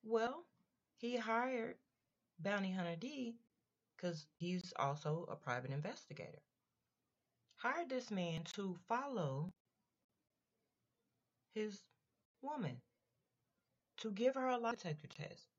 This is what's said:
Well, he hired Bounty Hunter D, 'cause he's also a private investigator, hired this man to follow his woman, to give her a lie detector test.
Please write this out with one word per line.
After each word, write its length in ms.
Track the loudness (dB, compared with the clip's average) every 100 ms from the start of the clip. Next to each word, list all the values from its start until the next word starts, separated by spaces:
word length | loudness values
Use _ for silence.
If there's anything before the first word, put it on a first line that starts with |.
Well, 420 | 4 4 4 0 -10 _ _ _ _ _
he 200 | -2 0
hired 600 | 2 2 4 0 -2 -6 _ _ _ _ _ _
Bounty 340 | 0 2 2
Hunter 240 | 2 0 -2
D, 420 | -4 -4 -4 -6 _ _ _ _ _ -2
'cause 300 | -2 -2 -6 _
he's 360 | 0 0 -2
also 500 | 2 2 2 0 0
a 120 | 0 -6
private 340 | -2 -2 0
investigator, 720 | -2 -2 -6 -10 -12 -10 -12 _ _ _ _ _ _ _ _ _ _ _
hired 340 | -4 0 0 0
this 220 | -2 0
man 340 | 0 2 0
to 320 | -4 -2 -2 -2 -2
follow 640 | -2 0 0 0 0 -2 -6 _ _ _ _ _ _ _ _ _ _ _ _ _ _ _ _ _ _ _
his 280 | -4 -4 -4 -16 _ _ _ _ _
woman, 400 | -6 -2 -2 -4 -12 _ _ _ _ _ _ _ _ _ _ -6
to 120 | -4
give 220 | 4 4
her 140 | 6 2
a 100 | 4
lie 140 | 2
detector 360 | 0 -2 -4 -6
test. 400 | -10 -10 -10 -18